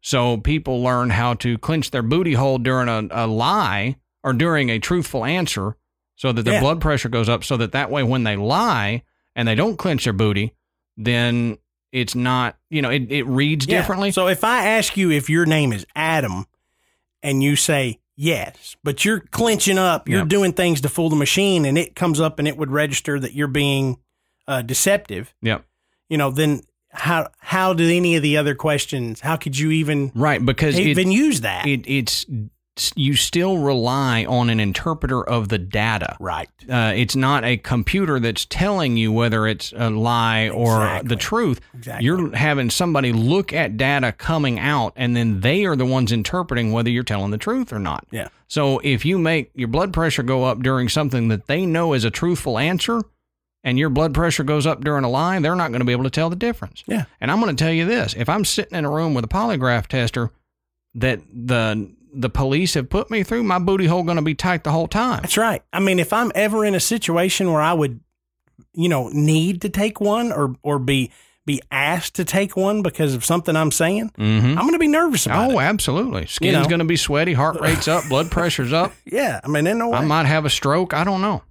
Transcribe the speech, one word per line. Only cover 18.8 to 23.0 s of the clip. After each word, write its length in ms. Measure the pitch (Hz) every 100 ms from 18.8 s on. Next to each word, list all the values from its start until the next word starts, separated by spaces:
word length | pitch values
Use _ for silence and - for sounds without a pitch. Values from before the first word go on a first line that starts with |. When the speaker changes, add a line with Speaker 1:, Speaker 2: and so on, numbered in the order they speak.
Speaker 2:
but 220 | 151 143 208
you're 140 | 220
clenching 580 | - - 233 214 - 190
up, 280 | 185 165 -
you're 120 | 185
Speaker 1:
Yep. 80 | 165
Speaker 2:
doing 240 | 202 190
things 300 | - 175 156
to 60 | 135
fool 180 | - 160
the 80 | 151
machine, 480 | 143 - 196 180
and 140 | 143 147
it 160 | 175
comes 260 | - 175 151
up 180 | 160 156
and 80 | 147
it 100 | 139
would 120 | 147
register 480 | 143 151 139